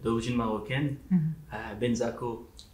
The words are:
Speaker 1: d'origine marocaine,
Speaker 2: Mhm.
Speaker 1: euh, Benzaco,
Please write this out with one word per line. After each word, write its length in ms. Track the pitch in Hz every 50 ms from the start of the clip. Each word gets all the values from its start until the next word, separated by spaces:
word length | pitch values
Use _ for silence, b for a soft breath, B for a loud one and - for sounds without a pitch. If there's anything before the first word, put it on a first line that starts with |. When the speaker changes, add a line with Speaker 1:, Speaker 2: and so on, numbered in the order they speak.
| -
Speaker 1:
d'origine 320 | 113 113 113 113 127 123
marocaine, 600 | 120 113 110 107 104 104 - 127 139 147 139 135 - - -
Speaker 2:
Mhm. 240 | 185 175 156 160 156 - - - -
Speaker 1:
euh, 220 | 107 113 113 101
Benzaco, 760 | 104 123 123 117 - 120 113 113 - 127 120 113 - - - - - - -